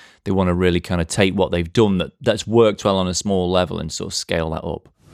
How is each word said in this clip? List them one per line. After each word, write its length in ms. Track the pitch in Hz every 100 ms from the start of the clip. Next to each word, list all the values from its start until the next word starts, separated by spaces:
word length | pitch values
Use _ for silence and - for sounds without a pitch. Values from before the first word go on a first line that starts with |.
| - _
they 80 | 101
wanna 200 | 95 90
really 280 | 87 90 87
kind 200 | - 87
of 60 | 82
take 280 | - 98
what 160 | 95 90
they've 220 | 87 85
done 240 | 120 107 92
that, 160 | 78 -
that's 260 | 120 107 -
worked 380 | 113 110 101
well 140 | 104 95
on 100 | 92
a 60 |
small 360 | 90 101 95 90
level 280 | 90 90 87
and 120 | 80
sort 180 | - 87
of 60 |
scale 360 | - - 87 80
that 140 | 80
up? 260 | 82 - - _ _